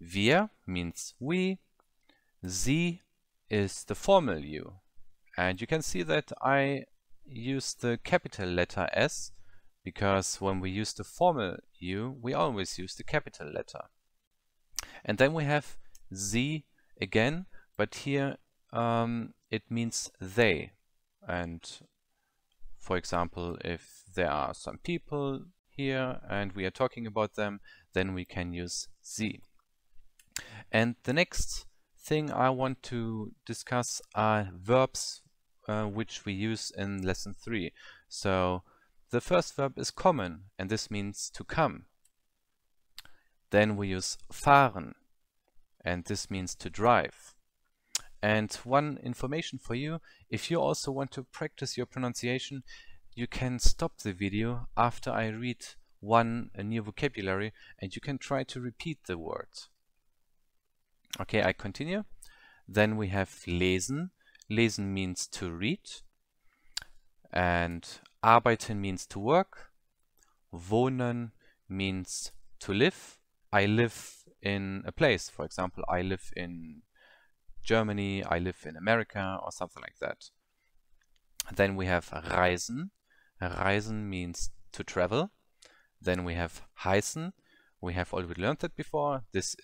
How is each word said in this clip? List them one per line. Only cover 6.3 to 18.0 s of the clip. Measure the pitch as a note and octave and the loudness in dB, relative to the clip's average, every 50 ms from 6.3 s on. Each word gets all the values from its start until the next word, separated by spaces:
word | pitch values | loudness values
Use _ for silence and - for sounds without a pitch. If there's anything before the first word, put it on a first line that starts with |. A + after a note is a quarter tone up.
| - - | -6 -2
I | - C3 C#3 C#3 C#3 C#3 C#3 C3+ - - _ _ _ - - - - | 0 2 4 4 4 2 0 -2 -4 -8 _ _ _ -20 -20 -20 -18
use | D#3 C3 A2+ A#2 B2+ C3+ C3+ - - - | -14 -12 -6 -4 -2 -2 -2 -2 -6 -6
the | - - A#2+ A#2 A2+ - | -2 0 0 0 0 2
capital | - F3+ F3 - - - - F#2+ F2+ | 2 2 2 2 0 -8 -6 -4 0
letter | F2 F2 F2 - - G2+ F2 - | 2 2 2 2 0 -2 -2 2
S, | - - B2 D#3 - - - - - - - - - - - - - _ - | 2 2 2 2 2 -2 -8 -10 -10 -14 -16 -16 -18 -18 -20 -20 -20 _ -12
because | F#2 - - G#2 G2 G2 F#2+ F#2 - - - | -10 -4 0 2 4 4 4 2 0 -2 -2
when | G2 G2 F#2+ F#2+ | 0 0 0 0
we | F#2 F#2 | 0 -2
use | F#2+ G#2 G#2+ - | -2 -2 -2 -4
the | - - G2+ | -4 -8 -10
formal | - - - E3+ F3+ E3 C3 G#2 F2+ - - - _ _ - | -8 0 2 4 4 4 2 0 -2 -4 -6 -12 _ _ -10
you, | F2 F2+ F#2 G2+ A#2 C3 C3+ C3 | -6 -4 -4 -2 -4 -4 -6 -6
we | A2+ B2 C#3 | -4 -2 0
always | C#3+ E3+ D3+ A#2 G2+ F#2 - - | 0 0 0 0 -2 -4 -4 -6
use | - F#2 - - | -8 -10 -10 -10
the | - - | -10 -6
capital | - - D3+ - B2+ - - D#2+ D2 | -2 -2 -2 -2 -4 -10 -12 -10 -8
letter. | - - - - - - - - _ _ _ _ _ _ _ _ _ _ _ _ _ _ _ _ - - - - - - - | -8 -8 -8 -8 -12 -16 -16 -16 _ _ _ _ _ _ _ _ _ _ _ _ _ _ _ _ -8 -8 -8 -8 -10 -8 -4
And | - G#2+ | 0 4
then | G2+ B2+ C#3+ D#3+ | 6 6 6 4
we | D#3+ D3 | 2 2
have | C#3 D3+ D3 - - - - - - - - - - | 2 2 2 0 -2 -8 -10 -10 -12 -14 -18 -14 -12
sie | F#2+ F#2+ G2 G2+ A2 A#2+ C3 D3 D#3 D#3 - _ _ _ _ _ - - | -8 -6 -2 0 2 2 2 2 0 -4 -6 _ _ _ _ _ -8 -6
again, | A2 G2 - A2 A2+ C3+ D#3+ F3 F#3 - - - - _ _ | -4 0 4 4 4 4 2 -2 -4 -8 -14 -18 -18 _ _
but | - G#2 - - | -2 -2 -2 -2
here, | - | -4